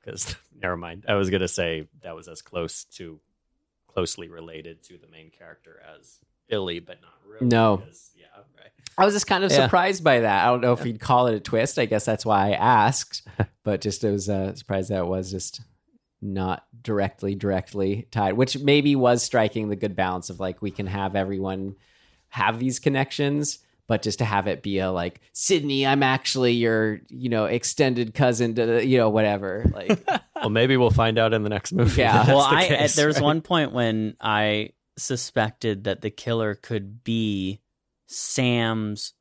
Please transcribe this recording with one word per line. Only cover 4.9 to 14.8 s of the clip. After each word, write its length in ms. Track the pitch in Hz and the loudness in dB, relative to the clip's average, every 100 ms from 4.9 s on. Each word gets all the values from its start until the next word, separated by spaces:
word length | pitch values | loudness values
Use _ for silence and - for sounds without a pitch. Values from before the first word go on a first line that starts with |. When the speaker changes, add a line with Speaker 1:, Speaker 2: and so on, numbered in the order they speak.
| 90 | -20
Speaker 1:
the 120 | 82 | _
main 220 | 80 80 | -20 -20
character 520 | _ 82 78 82 78 78 78 | _ -20 -20 _ -20 -20 -20
as 220 | _ _ _ _ _ | _ _ _ _ _
Billy, 300 | 110 92 85 | -6 -4 -8
but 220 | 87 90 | -12 -20
not 100 | _ _ _ | _ _ _
really. 200 | - 123 | -4 2
Speaker 2:
No. 320 | 117 113 98 | 4 4 2
Speaker 1:
Because, 320 | - - - _ | -4 -20 -20 _
yeah, 80 | _ 98 _ _ | _ -20 _ _
right. 140 | - _ - - | -20 _ -14 0
Speaker 2:
I 80 | |
was 80 | 196 | 2
just 120 | 208 - | 2 -2
kind 180 | 190 | 0
of 60 | 190 | 2
Speaker 1:
Yeah. 140 | 143 | 4
Speaker 2:
surprised 380 | 127 185 185 190 | 4 4 2 0
by 180 | 160 127 | 4 4
that. 260 | 113 98 104 | 4 4 4
I 20 | |
don't 140 | 123 | 4
know 100 | 123 | 2
if 80 | 120 | 2
Speaker 1:
Yeah. 60 | 123 | -2
Speaker 2:
you'd 140 | 110 | -6
call 260 | - 123 123 | 2 4 4
it 80 | |
a 60 | 107 | 0
twist. 380 | - 113 113 - | -2 -2 0 0
I 60 | |
guess 220 | 117 107 - | 0 0 0
that's 180 | 110 | -2
why 260 | 113 104 101 | 2 2 2
I 20 | |
asked. 680 | 101 113 117 107 131 - - - - | 2 4 6 4 0 -6 -14 -16 -6
Speaker 1:
<laughs> 100 | 101 _ | -6 _
Speaker 2:
But 180 | - 98 | -4 -2
just, 200 | 107 98 | -4 -4
it 80 | 110 | -2
was 200 | 101 98 | -2 -2
a 260 | 98 95 - | -4 -4 -8
surprise 320 | - 98 | -6 -6